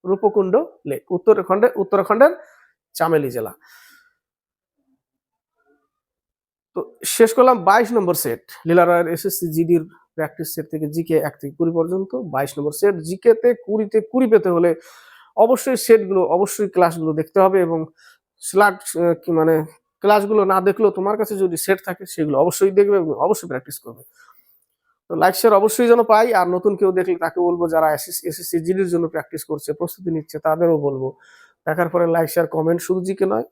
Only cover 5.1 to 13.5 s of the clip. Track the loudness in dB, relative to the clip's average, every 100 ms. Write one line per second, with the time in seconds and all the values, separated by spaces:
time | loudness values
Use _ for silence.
5.1 | _ _ _ _ _ _ _ _ _ _
6.1 | _ _ _ _ _ _ -12 -12 _ -10
7.1 | 2 2 6 4 4 2 2 2 0 0
8.1 | -2 -4 -8 _ -12 2 4 4 2 0
9.1 | -4 -6 -6 -4 -2 0 0 -2 _ _
10.1 | -8 -8 -8 -12 -10 -10 -8 -6 -6 -2
11.1 | -2 -2 -8 -16 -4 -2 0 -2 -4 -6
12.1 | -8 -6 -4 -4 -4 -6 0 0 0 -8
13.1 | 0 2 4 2